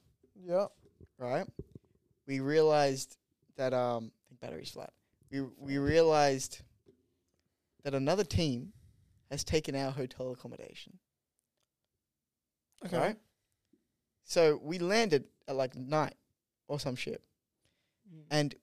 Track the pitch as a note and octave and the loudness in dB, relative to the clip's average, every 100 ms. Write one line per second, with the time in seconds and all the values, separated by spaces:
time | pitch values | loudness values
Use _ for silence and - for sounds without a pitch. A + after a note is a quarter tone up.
0 | _ _ _ G3+ F3+ F3+ G3+ - _ - | _ _ _ -16 -2 -2 -2 -6 _ -20
1 | - - B2 D3 - - - - _ _ | -20 -10 -4 -4 -4 -10 -16 -20 _ _
2 | _ _ - C3+ C3+ D#3 D#3 D3+ C#3+ C3+ | _ _ -8 -4 0 4 6 6 4 0
3 | - - _ _ _ - C3 B2+ B2 A#2 | -8 -16 _ _ _ -6 -2 0 0 -2
4 | A2+ - _ B2 - - - - - - | -6 -14 _ -18 -12 -12 -12 -14 -16 -18
5 | _ _ _ C3+ C3 - C#3 C#3 C#3+ D#3+ | _ _ _ -8 -8 -10 -4 0 4 6
6 | E3 D3+ C#3+ C3+ - - - _ _ _ | 6 6 4 2 -4 -12 -20 _ _ _
7 | _ _ _ _ _ _ _ _ C#3+ C#3 | _ _ _ _ _ _ _ _ -4 -2
8 | C3+ F#3+ - - D#3+ A#2+ F3 - - _ | 0 0 0 0 0 -2 -6 -16 -20 _
9 | _ _ - C#3 - E3 D#3 C3+ C3+ C3+ | _ _ -10 -8 -2 -2 0 -4 -4 -6
10 | B2+ - C3 B2 B2 - - - - F#3 | -8 -8 -10 -10 -14 -16 -18 -18 -20 -20
11 | _ _ _ _ _ _ _ _ _ _ | _ _ _ _ _ _ _ _ _ _
12 | _ _ _ _ _ _ _ _ F3 E3+ | _ _ _ _ _ _ _ _ -6 0
13 | E3+ A3 _ _ _ _ _ _ _ _ | 0 -2 _ _ _ _ _ _ _ _
14 | _ _ - F3 D#3 D3 D3 F3+ F3 A3 | _ _ -2 4 4 4 -2 -4 0 2
15 | A3 C#3+ - _ - C3+ C3 C3 C3 D#3 | 4 2 0 _ -6 -4 -4 -6 -2 0
16 | C#3+ - _ _ _ _ - C#3+ C#3 B2+ | 0 -6 _ _ _ _ -8 -6 -6 -6
17 | - - - _ _ _ _ _ _ _ | -6 -10 -12 _ _ _ _ _ _ _
18 | G3+ D#3+ D3+ D3+ D3 - | -20 -20 -2 0 0 -4